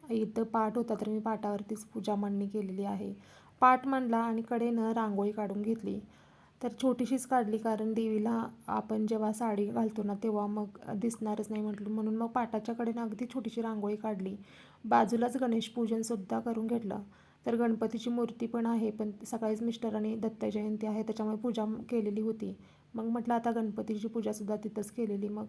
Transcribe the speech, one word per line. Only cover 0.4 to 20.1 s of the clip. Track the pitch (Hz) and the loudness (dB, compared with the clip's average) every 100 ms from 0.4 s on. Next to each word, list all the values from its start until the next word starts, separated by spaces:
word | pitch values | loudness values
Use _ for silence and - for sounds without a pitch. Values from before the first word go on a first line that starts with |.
पाट | 226 226 220 226 | 0 2 2 2
होता | 226 | 0
तर | 208 214 | 0 0
मी | 214 | 0
पाटावरतीच | 220 214 214 202 208 214 | 0 0 -2 -2 -4 -8
पूजा | - 220 196 | -8 -6 0
मांडणी | 202 202 202 202 | 0 0 0 0
केलेली | 214 190 190 | -2 -2 -2
आहे. | 202 196 202 202 - - - - | -2 -2 -4 -8 -14 -20 -12 4
पाट | 254 254 262 | 6 8 4
मांडला | 269 247 226 | 0 2 2
आणि | 233 226 | 2 0
कडेनं | 226 240 233 233 220 | 0 0 2 2 2
रांगोळी | 226 220 202 208 | 2 2 2 2
काढून | 214 202 196 | 0 -2 0
घेतली. | 214 226 196 202 - - - - - - | 0 0 -2 -4 -8 -18 -20 -20 -20 -6
तर | 247 - | -6 0
छोटीशीच | 262 247 240 262 - | 2 2 2 0 2
काढली | 254 214 220 | 2 2 0
कारण | 226 214 220 | 0 0 0
देवीला | 220 226 214 214 226 226 - - | 2 2 2 2 0 -2 -8 -4
आपण | 214 214 220 214 | -2 0 0 2
जेव्हा | 220 214 | 2 0
साडी | 214 233 208 208 | 0 0 2 0
घालतो | 233 226 220 | 2 0 0
ना | 208 202 | -2 0
तेव्हा | 226 208 208 | 0 0 0
मग | 208 208 - - 202 | -2 -4 -8 -6 -2
दिसणारच | 233 226 214 208 208 | -2 -2 -2 -2 -2
नाही | 214 | -2
म्हटलं, | 214 208 208 | -2 -4 -4
म्हणून | 214 214 220 | -2 0 0
मग | 226 | 0
पाटाच्या | 247 233 220 214 | 0 0 -2 -2
कडेनं | 233 233 233 | -2 -2 -2
अगदी | 233 220 247 | -4 -4 -6
छोटीशी | 269 220 233 | -4 -4 -4
रांगोळी | 226 220 202 208 | -2 -2 -2 -2
काढली. | 220 196 190 202 - - - - | -2 -2 -4 -6 -14 -20 -20 -8
बाजूलाच | 220 233 214 233 240 262 | 4 6 6 4 2 2
गणेशपूजनसुद्धा | 254 226 220 240 220 226 226 226 185 226 | 2 2 0 0 0 0 0 -4 -2 -2
करून | 233 226 226 | 0 0 0
घेतलं. | 233 208 208 202 - - - 247 | 0 -2 -6 -8 -16 -20 -8 0
तर | 226 | 2
गणपतीची | 233 226 226 233 240 | 4 2 0 0 0
मूर्ती | 240 233 - 233 | 0 0 0 -2
पण | 233 233 | 0 2
आहे, | 226 220 | 2 2
पण | 214 214 202 - | 0 -4 -4 -6
सकाळीच | 220 220 214 | -2 0 0
मिस्टरांनी | 233 226 226 214 214 | 0 -2 -2 0 0